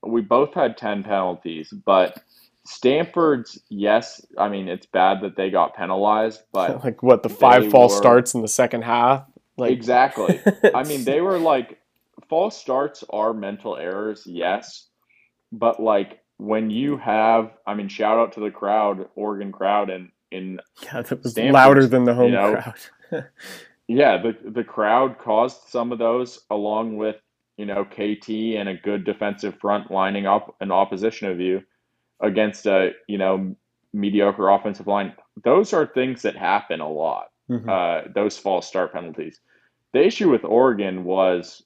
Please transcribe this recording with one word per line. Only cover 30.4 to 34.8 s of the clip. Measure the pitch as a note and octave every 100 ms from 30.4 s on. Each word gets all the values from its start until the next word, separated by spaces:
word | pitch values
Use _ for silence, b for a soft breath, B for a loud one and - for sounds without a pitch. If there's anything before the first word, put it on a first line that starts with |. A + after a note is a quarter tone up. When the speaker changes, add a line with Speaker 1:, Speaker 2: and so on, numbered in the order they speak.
| - -
Speaker 1:
in | G2
opposition | F#2 G2 F#2+ A2 - G2+
of | F2
you | F#2 F#2+ - _ _ _ _ _
against | G#2+ G2 G#2+ G2+ G#2+
a, | F#2+ F#2 - -
you | G2+
know, | F#2+ F#2+ F#2+ F#2+ _ _ _
mediocre | G#2 G2+ G#2 C#3+ G3 F#2+
offensive | G2 G#2+ F#2+